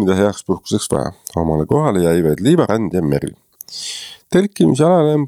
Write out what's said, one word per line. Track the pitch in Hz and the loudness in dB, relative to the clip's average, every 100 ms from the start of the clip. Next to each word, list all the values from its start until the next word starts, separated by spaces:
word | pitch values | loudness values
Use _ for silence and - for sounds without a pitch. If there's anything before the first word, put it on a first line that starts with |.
mida | 202 139 | 0 2
heaks | 101 98 - | 0 -2 -4
puhkuseks | 90 - 107 - | -6 -2 -6 -2
vaja. | 76 69 - - - | -4 -4 -8 -10 -4
Omale | 82 78 78 | -2 -2 0
kohale | 139 151 98 | 0 0 2
jäi | 85 85 80 | 2 2 2
vaid | 76 | 0
liivarand | 110 170 117 110 98 90 | 2 2 2 0 -2 -2
ja | 78 | 0
meri. | 71 - - _ _ - - - - - - _ | -2 -4 -10 _ _ -20 -14 -12 -12 -16 -20 _
Telkimisalale | 180 196 - 165 135 156 180 151 | 0 0 2 2 4 2 4 2
on | 151 | 0